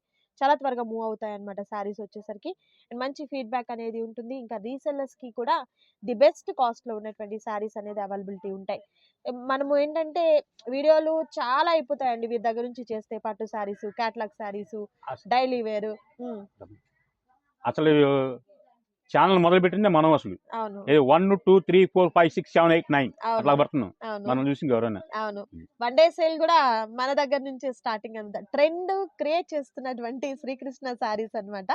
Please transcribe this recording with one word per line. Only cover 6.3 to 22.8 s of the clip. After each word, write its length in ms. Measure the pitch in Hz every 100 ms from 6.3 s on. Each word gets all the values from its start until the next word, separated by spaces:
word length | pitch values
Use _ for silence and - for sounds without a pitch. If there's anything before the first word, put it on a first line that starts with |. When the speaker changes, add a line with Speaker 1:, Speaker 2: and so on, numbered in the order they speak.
| - -
Speaker 1:
కాస్ట్‌లో 420 | 349 240 233 240 214
ఉన్నటువంటి 440 | 214 208 208 220
శారీస్ 380 | 233 208 214 220
అనేది 240 | 202 208
అవైలబిలిటీ 500 | 196 202 196 190 196
ఉంటాయి. 300 | 196 190 208 - _ _ _ 247 247 254
మనము 320 | 269 277 285
ఏంటంటే 480 | 294 320 311 330 330 302 - _ -
వీడియోలు 460 | 262 302 311 311 320 -
చాలా 360 | 311 247 269 339
అయిపోతాయండి 560 | 320 254 285 262 233 226
వీరి 160 | 233
దగ్గర 220 | 226 226 247
నుంచి 200 | 247 233
చేస్తే, 320 | 220 - 220
పట్టు 260 | 220 208 220
శారీస్, 420 | 220 202 202 208 -
క్యాటలాగ్ 400 | 226 226 214 -
శారీస్, 420 | 208 202 202 214 208 _ -
Speaker 2:
అసలు 200 | 131 185
Speaker 1:
డైలీ 320 | 247 262 247
వేర్. 300 | 220 214 214 214 _ -
మ్మ్. 220 | 247 214 202 _ - - _ _ _ _ _ _ _ _
Speaker 2:
అసలు 300 | 120 139 156 151 143 139 131 120 _ _ _ _ _ _ _
ఛానల్ 280 | 147 170 185
మొదలు 220 | 170 185
పెట్టిందే 280 | 180 185 208
మనం 220 | 160 156
అసలు. 220 | 147 107 90 _
Speaker 1:
అవును. 260 | 226 220 202 165
Speaker 2:
ఏ 60 | 151 131
వన్, 200 | 156 190 196
టూ, 140 | 185 190
త్రీ, 200 | 160 180 180
ఫోర్, 240 | 185 175
ఫైవ్, 200 | 175 165
సిక్స్, 240 | - -
సెవెన్, 200 | 175 165
ఎయిట్, 140 | 165